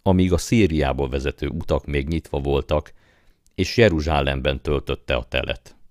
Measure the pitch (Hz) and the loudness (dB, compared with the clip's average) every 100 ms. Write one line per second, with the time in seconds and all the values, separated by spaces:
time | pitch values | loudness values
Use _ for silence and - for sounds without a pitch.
0 | - 92 92 85 - 120 95 78 69 65 | 0 2 4 0 2 2 4 2 0 0
1 | 69 69 67 - 71 76 80 73 - 71 | -2 -4 -4 -4 -6 -4 -2 -4 -2 -4
2 | 69 82 - 71 67 69 69 76 - - | -2 -4 -6 -6 -2 -2 0 -2 -4 -12
3 | _ _ _ _ _ - 92 - 110 82 | _ _ _ _ _ -6 -2 4 4 4
4 | 76 73 69 67 67 67 - 71 - 67 | 0 0 0 0 -2 -2 -2 -4 -4 -6
5 | - 64 60 64 - - - - - | -4 -4 -4 -4 -4 -8 -12 -20 -20